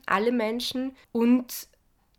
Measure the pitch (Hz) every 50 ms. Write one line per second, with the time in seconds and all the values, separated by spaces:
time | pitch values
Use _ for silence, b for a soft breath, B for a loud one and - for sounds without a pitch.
0 | - - 185 196 214 240 247 240 220 214 226 247 240 - - 254 262 269 262 b
1 | b b - 233 233 240 247 254 247 - - - - - _ _ _ _ _ _
2 | _ _ _